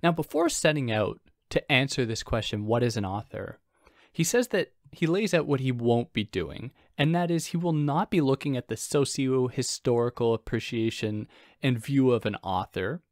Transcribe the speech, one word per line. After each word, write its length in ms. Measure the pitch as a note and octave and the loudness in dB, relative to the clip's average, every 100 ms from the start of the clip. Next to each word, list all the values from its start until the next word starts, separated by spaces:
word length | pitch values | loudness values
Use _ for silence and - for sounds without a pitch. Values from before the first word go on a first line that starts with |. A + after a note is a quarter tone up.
Now, 120 | F3 | 2
before 340 | E3 D3+ D4 E4 | 0 -2 0 0
setting 420 | - D#3+ D3+ B2 | 2 2 2 0
out 300 | A2 G#2 - _ _ _ | 2 0 -2 _ _ _
to 200 | - - | -4 2
answer 360 | C3+ C3+ - A#2+ | 2 2 0 -2
this 180 | A2+ | -2
question, 420 | - A#2 G#2 G#2+ G#2 | -2 -2 -2 -4 0
what 160 | A#2 | 2
is 140 | A#2+ A2+ | 2 0
an 100 | F#2+ | -4
author? 540 | G2+ - G2+ F#2+ - _ _ _ _ _ | -4 -6 -10 -10 -12 _ _ _ _ _
He 100 | - | -2
says 240 | E3 A#3+ B3 | 0 2 2
that 240 | G3+ D#3 _ - | -2 -4 _ -20
he 120 | - E3 | -4 0
lays 280 | F3 G#3+ | 2 2
out 140 | E3+ D3+ | 0 2
what 120 | C#3 | 0
he 140 | C3 | 0
won't 400 | A#2+ A#2 A#2 A#2+ | 0 2 2 0
be 100 | - | -4
doing, 480 | G#2 - D2+ - C3+ _ _ - | -2 -4 -6 -8 -14 _ _ 0
and 160 | D3 | 2
that 160 | E3+ F3 | 2 2
is 180 | E3+ - | 0 -2
he 100 | E3+ | -4
will 160 | F3 | 0
not 360 | D#3 D3 D3 G#3 | 0 0 0 0
be 120 | F#3 | 2
looking 340 | C#3 C3+ D3 C3 | 2 0 0 -4
at 140 | - | -4
the 80 | A2+ | -8
socio-historical 1600 | - D3 C#3 - C3+ C3 B2+ A#2+ B2 - - A#2+ A#2+ - A#2 | -2 0 0 0 0 0 0 -2 -4 -2 0 2 0 0 0
appreciation 960 | A2+ - A#2 - A#2+ A2+ - A2 G#2+ G#2+ - - _ | 0 -2 -6 -4 -2 -2 -2 -4 -4 -8 -16 -20 _
and 160 | C#3 A#2+ | -2 -2
view 340 | A2 C#3 C3 | 0 2 4
of 140 | A#2+ A2 | 4 0
an 120 | G#2 | -4
author. 640 | - F#2 G2 - F#2+ D#3+ _ | -2 -2 -2 -4 -4 -6 _